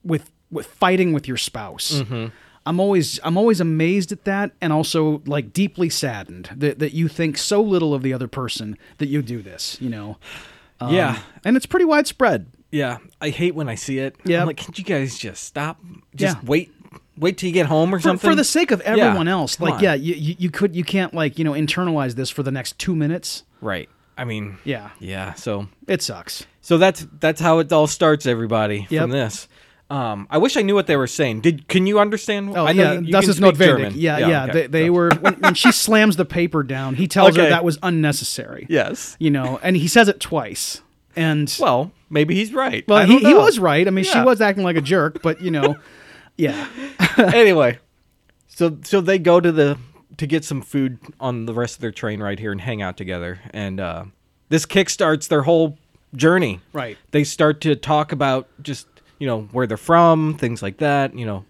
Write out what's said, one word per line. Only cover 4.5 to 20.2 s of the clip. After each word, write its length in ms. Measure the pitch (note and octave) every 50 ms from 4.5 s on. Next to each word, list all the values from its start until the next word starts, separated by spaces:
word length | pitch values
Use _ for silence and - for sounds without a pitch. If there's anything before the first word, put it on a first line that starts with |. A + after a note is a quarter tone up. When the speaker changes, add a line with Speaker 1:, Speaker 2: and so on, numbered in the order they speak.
| _ _
Speaker 1:
and 100 | - E3
also, 520 | D3+ D#3 D#3+ - - E3 D#3 D#3 D3+ D3 -
like, 280 | C3+ D3 D3 A#2+ G2+ _
deeply 360 | E3+ G3 - _ - F3+ E3+
saddened 600 | - - - C3+ A#2 G2+ F#2+ - F2 F2+ F2 - G2+
that, 220 | C3 C#3+ D3 C3 B2+
that 140 | D3+ D3 -
you 140 | D#3+ E3
think 300 | D3+ - - E3 D#3+ C#3
so 240 | C#3 - - G#3 G3+
little 320 | A3 G#3 F#3+ F3 E3 D3+ D3
of 80 | C3+ B2+
the 100 | C3+ C3
other 140 | B2 C3
person 500 | A#2 - C3+ B2+ A#2 - - A2+ G#2+ G#2+ _ _ - _ _
that 80 | D3+
you 140 | C#3 C#3 D3 C3+
do 180 | A2+ A#2+ A2+
this, 360 | F#2+ F#2+ F#2 - - - - -
you 80 | B2+ B2
know? 280 | A2+ G#2+ G#2 G#2 G#2+ _ _ - - - - - - _ _ _ _ _
Um, 140 | A#2+ B2 D#3+
Speaker 2:
Yeah. 260 | F#3 E3+ C3+ A#2 G#2 - - _ - _
Speaker 1:
and 140 | G3 B3
it's 80 | C4 -
pretty 200 | - - F#4 F4+
widespread. 600 | D#4+ D4+ D4 D4 - - _ C4 A3+ - - D#3+ - _ _ _ _
Speaker 2:
Yeah, 260 | D3+ D3 C#3 B2 A#2+ A#2 _ - _ _
I 80 | D3+ D3+
hate 260 | C#3 - E3+ F3+ D#3
when 140 | D#3+ D3+ B2+
I 60 | A2+
see 220 | - - - C3+
it. 200 | C3 C3+ C3+ _ _ _
Speaker 1:
Yep. 160 | F3+ E3+ E3+
Speaker 2:
I'm 60 | F3
like, 100 | D#3+ D3
"Can't 200 | - - - -
you 60 | - F3+
guys 340 | - F#3 C#3 C3+ C3 -
just 280 | - - G#2+ F2 - -
stop? 340 | - _ C#3 D3 D#3 E3 _ - F3 - - _ _ _
Just 240 | C#3 F3 F#3+ E3
Speaker 1:
Yeah. 60 | A2 -
Speaker 2:
wait, 240 | A#2+ C#3 E3 F3+ - _ _ - - - - _ _ _
wait 200 | - D3+ F3+ F#3+
till 100 | - F#3+
you 60 | F3+ E3
get 120 | F#3 D#3+
home 300 | C#3+ D#3+ D#3 D#3+ F3+ G3
or 20 |
Speaker 1:
For, 60 | F3+ D#3 -
Speaker 2:
something?" 200 | F#3 F#3+ - E4+
Speaker 1:
for 60 | D#4+
the 80 | D4+ C#4
sake 260 | - - D#4+ F4 -
of 120 | A#3 F#3 -
Speaker 2:
Yeah, 60 | G3+
Speaker 1:
everyone 360 | A3 G#3+ G#3 A3 G3+ F#3 D#3+ E3+
else, 260 | F#3+ F#3 D3 B2+ -
Speaker 2:
come 100 | - E3+ E3
Speaker 1:
like, 60 | D#3+
Speaker 2:
on. 80 | G#2+ G3+
Speaker 1:
yeah, 100 | F#3 D3+
you, 180 | C#3 C#3 E3 F3
you, 220 | D3+